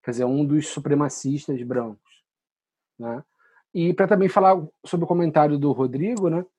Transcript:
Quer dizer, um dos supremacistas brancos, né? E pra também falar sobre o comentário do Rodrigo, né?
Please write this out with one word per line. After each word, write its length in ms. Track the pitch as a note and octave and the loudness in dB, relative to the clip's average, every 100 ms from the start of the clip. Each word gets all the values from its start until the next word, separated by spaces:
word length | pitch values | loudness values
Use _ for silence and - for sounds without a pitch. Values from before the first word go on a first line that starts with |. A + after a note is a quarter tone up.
Quer 80 | - | -8
dizer, 140 | A#2 B2 | -4 -2
um 200 | C#3 D3 | 0 2
dos 220 | D3+ D3 | 0 -2
supremacistas 920 | - D3 C#3+ C#3+ - C3+ C#3 - C3 | -8 -2 0 0 -4 -6 -4 -4 -8
brancos, 600 | B2 B2+ A#2 G#2 _ _ _ _ _ _ _ _ _ _ | -4 -4 -4 -12 _ _ _ _ _ _ _ _ _ _
né? 240 | A#2 A#2 - _ _ _ _ | -10 -10 -14 _ _ _ _
E 200 | - E3+ | -2 -2
pra 140 | F#3 G3 | 2 2
também 200 | G#3 F#3+ | 4 4
falar 280 | G3+ F#3+ F#3+ D#3 _ | 4 4 4 0 _
sobre 200 | - F3 | -6 -4
o 40 | E3 | 0
comentário 500 | F3 E3+ D3+ D3+ C#3+ | 0 2 4 4 2
do 140 | C#3+ | 0
Rodrigo, 580 | B2 C3 C3 F#3+ A#3+ F3+ | 0 -2 -2 -4 -2 -2
né? 140 | E3 F#3 | -2 -6